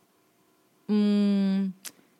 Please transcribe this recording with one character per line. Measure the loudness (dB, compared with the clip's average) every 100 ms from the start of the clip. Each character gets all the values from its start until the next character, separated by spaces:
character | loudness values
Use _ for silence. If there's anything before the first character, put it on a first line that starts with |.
| _ _ _ _ _ _ _ _ -4
嗯， | 0 2 2 2 0 0 -2 -4 -8 -18 -20 _